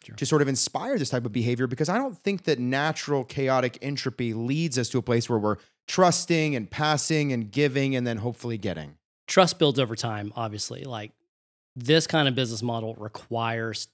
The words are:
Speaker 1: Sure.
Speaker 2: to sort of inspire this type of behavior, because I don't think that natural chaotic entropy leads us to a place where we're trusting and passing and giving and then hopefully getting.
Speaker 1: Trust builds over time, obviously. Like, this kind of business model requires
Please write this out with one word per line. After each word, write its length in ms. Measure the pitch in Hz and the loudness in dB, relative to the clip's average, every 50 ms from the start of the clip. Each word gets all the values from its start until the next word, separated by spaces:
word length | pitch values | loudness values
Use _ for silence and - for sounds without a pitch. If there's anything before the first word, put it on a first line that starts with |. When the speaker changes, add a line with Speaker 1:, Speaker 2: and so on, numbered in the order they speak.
| - | -20
Speaker 1:
Sure. 100 | - - | -20 -8
Speaker 2:
to 100 | - 143 | -6 0
sort 160 | - 156 147 | 2 4 4
of 60 | 143 135 | 4 4
inspire 500 | 135 - - - - 143 170 254 277 208 | 2 0 0 -2 -2 -4 -2 -2 0 0
this 120 | 139 - | 0 0
type 140 | - 123 117 | -2 -2 -2
of 80 | 110 | -2
behavior, 340 | 104 123 110 120 120 117 131 | -2 0 0 2 2 0 0
because 220 | 120 127 - 156 156 | -2 0 -2 0 0
I 80 | 180 240 | 0 0
don't 180 | 277 269 185 | -2 -4 -6
think 280 | - - 202 202 185 - | -6 -4 -4 -4 -2 0
that 140 | 165 147 120 | -2 0 0
natural 680 | 123 123 131 135 147 160 156 - - 147 143 135 123 | 0 0 0 0 0 0 -2 -4 -4 -2 -2 -2 -2
chaotic 540 | - - 147 135 131 131 131 127 123 - - | -4 -4 -2 0 2 2 2 2 0 -4 -6
entropy 520 | - 139 143 131 - 131 120 - 123 117 110 | -8 -6 -6 -4 -4 -4 -4 -2 -4 -4 -2
leads 440 | 113 117 123 139 160 170 160 120 127 | -2 -2 -2 0 0 -2 0 0 -2
us 100 | 120 - | -2 0
to 80 | - 127 | -2 -2
a 40 | |
place 260 | - - 120 120 117 - | 0 2 2 2 2 2
where 100 | 120 110 | 0 2
we're 180 | 104 107 104 - - _ _ _ _ - | 2 2 0 -2 -6 _ _ _ _ -2
trusting 680 | - - 185 175 165 - - - 170 160 156 151 143 | 4 6 6 6 6 2 2 2 2 2 2 2 0
and 160 | 120 107 - | -2 -4 -6
passing 640 | - - 151 151 151 143 - - 160 151 147 143 | -4 -2 0 2 2 2 0 0 0 2 2 0
and 180 | 131 117 113 104 | 0 -2 -4 -2
giving 460 | 98 139 147 143 127 139 135 135 135 | 0 0 0 2 2 0 0 0 0
and 100 | 127 123 | 0 0
then 120 | 120 117 110 | -2 -2 -2
hopefully 400 | 107 123 117 - - 120 117 104 | -4 -4 -6 -6 -6 -6 -6 -4
getting. 380 | 95 101 85 78 76 71 73 _ _ _ _ _ _ - | -4 -4 -4 -6 -8 -12 -16 _ _ _ _ _ _ 4
Speaker 1:
Trust 300 | - 202 185 175 - - | 6 6 6 6 6 4
builds 200 | 160 143 117 135 | 4 4 4 2
over 180 | 131 107 117 | 0 0 -2
time, 360 | - - 117 107 104 101 104 107 | -4 -4 -4 -4 -6 -6 -8 -6
obviously. 480 | 120 113 107 104 104 - - 123 - - | -6 -6 -6 -6 -8 -8 -8 -8 -10 -10
Like, 280 | 135 120 107 107 110 - _ _ _ _ _ _ _ _ _ _ _ _ | -10 -10 -10 -12 -12 -16 _ _ _ _ _ _ _ _ _ _ _ _
this 320 | 127 120 123 156 160 156 | -4 2 4 4 4 4
kind 220 | - - 160 147 135 | 2 2 2 2 2
of 60 | 123 | 2
business 280 | 123 131 110 117 107 | 0 -2 -2 -4 -4
model 320 | 113 123 117 113 110 110 113 | -4 -4 -4 -4 -4 -6 -8
requires 920 | - 104 110 - - - - 117 117 117 113 113 113 113 113 113 - - - | -10 -12 -14 -14 -16 -10 -6 -4 -4 -2 -2 -2 -4 -4 -6 -6 -8 -10 -10